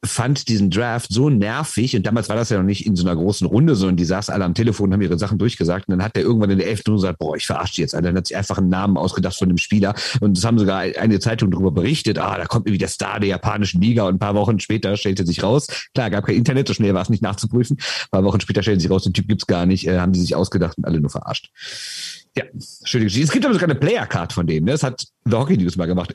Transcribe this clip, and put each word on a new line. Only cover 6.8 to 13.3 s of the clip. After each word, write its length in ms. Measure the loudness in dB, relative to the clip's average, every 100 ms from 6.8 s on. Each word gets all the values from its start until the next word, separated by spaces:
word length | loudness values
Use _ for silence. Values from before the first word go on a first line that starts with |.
| 0
Runde 120 | 0
gesagt, 180 | 0 -2
„Boah, 160 | -6 -4
ich 100 | -4
verarsche 280 | -4 -4 -4
die 60 |
jetzt 120 | -4
alle.“ 140 | -2 0
Dann 80 | 0
hat 100 | -2
sich 100 | -4
einfach 220 | -4 0
einen 100 | 2
Namen 280 | 2 2 2
ausgedacht 400 | 0 -2 -2 0
von 100 | 0
dem 120 | 0
Spieler, 360 | 0 2 2 -2 -4 0
und 180 | 2 2
es 80 |
haben 140 | 2 2
sogar 220 | 2 0
eine 400 | -2 0 2 2
Zeitung 320 | 2 0 0
darüber 180 | 2 2
berichtet, 480 | 2 0 0 0 -2
„Ah, 180 | -2 -4
da 100 | -2
kommt 200 | -2 0
irgendwie 120 | 0
der 100 | -2
Star 320 | -4 -6 -2
der 80 |
japanischen 520 | 0